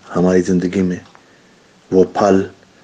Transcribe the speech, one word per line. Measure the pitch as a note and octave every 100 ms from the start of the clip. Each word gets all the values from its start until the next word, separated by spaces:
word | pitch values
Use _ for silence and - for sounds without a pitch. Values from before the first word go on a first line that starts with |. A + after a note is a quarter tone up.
| - E2+
ہماری | F#2 F#2
زندگی | F2 F2+ F2+ G2
میں | F2+ F2 - - _ _ _ _ _ _ _
وہ | F#2
پھل | F2+ - G2+ F#2+ - - _ _